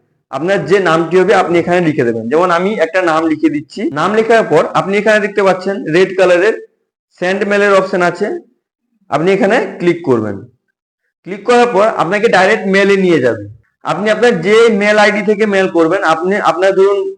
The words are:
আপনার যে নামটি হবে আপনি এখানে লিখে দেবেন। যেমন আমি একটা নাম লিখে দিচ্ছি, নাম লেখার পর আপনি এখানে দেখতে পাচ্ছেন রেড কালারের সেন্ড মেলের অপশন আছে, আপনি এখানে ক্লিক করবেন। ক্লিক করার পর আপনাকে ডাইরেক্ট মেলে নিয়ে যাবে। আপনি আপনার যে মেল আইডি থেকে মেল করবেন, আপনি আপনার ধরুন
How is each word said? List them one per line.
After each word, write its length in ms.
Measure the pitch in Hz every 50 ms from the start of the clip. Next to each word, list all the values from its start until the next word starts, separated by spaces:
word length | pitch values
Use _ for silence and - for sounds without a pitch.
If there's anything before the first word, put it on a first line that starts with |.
| _ _ _ _ _ -
আপনার 360 | 131 135 156 190 202 185 147
যে 140 | 135 196 202
নামটি 400 | 185 165 160 165 170 156 170 185
হবে 140 | 180 196 208
আপনি 260 | 190 175 156 175 170
এখানে 220 | 156 180 175 180
লিখে 220 | 175 156 139 - 123
দেবেন। 260 | 117 113 113 113 117
যেমন 220 | 147 160 185 180
আমি 240 | 170 170 185 202 220 151
একটা 220 | 165 160 - 185
নাম 260 | 185 165 156 160 165
লিখে 220 | 160 151 151 165 156
দিচ্ছি, 400 | 147 147 - - - 185 160 170 139
নাম 200 | 151 165 190 214
লেখার 300 | 226 220 226 233 220 196
পর 220 | - 220 214 240 - -
আপনি 240 | 156 180 185 196
এখানে 220 | 208 196 220 214 214
দেখতে 240 | 202 208 202 214 196
পাচ্ছেন 420 | 190 185 185 190 196 196 - 202
রেড 320 | 160 151 180 190 - -
কালারের 360 | 190 185 180 175 170 190 220 - - - - _ _ _ _ _ _ _ _ _ -
সেন্ড 240 | 175 180 196 202 208
মেলের 300 | 202 202 202 202 208 196
অপশন 280 | 190 190 196 196 180
আছে, 260 | 175 170 - - 202 220 349 349 - _ _ _ _ _ _ _ _ _ _ _ _ -
আপনি 220 | - 143 165 190
এখানে 440 | 196 196 - 190 226 277 403 - - -
ক্লিক 200 | 175 175 165 - -
করবেন। 300 | 139 123 113 107 107 98 95 - - _ _ _ _ _ _ _ _ _ _ _ _ _ _ -
ক্লিক 200 | 165 196 190 196
করার 240 | 240 240 240 240
পর 180 | 240 - 190 214 220 -
আপনাকে 300 | - 160 165 202 208 214
ডাইরেক্ট 380 | 220 196 185 190 196 220 208 196
মেলে 280 | 196 190 196 202 196 196
নিয়ে 220 | 190 190 180 165 143
যাবে। 240 | 127 120 110 104 101 104 - - _ _ _ _ -
আপনি 260 | 143 156 175 208 220
আপনার 320 | 208 190 233 240 214 165
যে 280 | 165 196 214 226 233 233
মেল 280 | 208 196 208 208 214
আইডি 240 | 214 208 208 202 208
থেকে 240 | 196 214 208 190 185
মেল 220 | 208 196 190 190
করবেন, 360 | 180 156 170 165 160 185 202 196
আপনি 320 | 160 160 160 175 185 202
আপনার 400 | 202 98 156 160 175 190 196 190
ধরুন 400 | 180 196 202 202 196 190 190 -